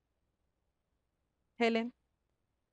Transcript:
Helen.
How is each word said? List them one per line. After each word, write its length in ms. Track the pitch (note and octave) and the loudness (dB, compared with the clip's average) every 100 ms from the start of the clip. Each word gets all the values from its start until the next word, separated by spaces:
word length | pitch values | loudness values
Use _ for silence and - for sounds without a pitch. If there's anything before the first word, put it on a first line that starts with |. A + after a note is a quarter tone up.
| _ _ _ _ _ _ _ _ _ _ _ _ _ _ _ - | _ _ _ _ _ _ _ _ _ _ _ _ _ _ _ -2
Helen. 360 | A#3 A3+ A#3+ - _ _ _ _ _ _ _ | 0 0 -2 -10 _ _ _ _ _ _ _